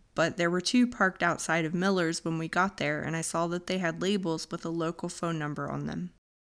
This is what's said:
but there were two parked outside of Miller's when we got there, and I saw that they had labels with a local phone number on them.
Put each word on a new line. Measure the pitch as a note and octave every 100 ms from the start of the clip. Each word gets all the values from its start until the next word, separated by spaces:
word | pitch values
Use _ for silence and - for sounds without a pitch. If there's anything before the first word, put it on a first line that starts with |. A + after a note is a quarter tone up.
| _
but | - D#3+ -
there | E3+
were | F3+
two | - B3 B3
parked | - F#3 -
outside | E3+ - - E3 D#3+
of |
Miller's | F3 G3 F#3+ E3 E3+
when | E3+ E3
we | E3
got | F3 G3 -
there, | C#3+ D3+
and | D3 D#3+
I |
saw | D#3+ E3 E3+
that | F3 F3
they | F#3
had | E3+ E3
labels | F3+ G#3 F3 D#3+ -
with | E3+
a | E3
local | E3 D#3+ E3+ F3
phone | - E3+ D#3+
number | D3 C#3+ C#3+
on | C#3+ D3
them. | D#3+ F3 - _ _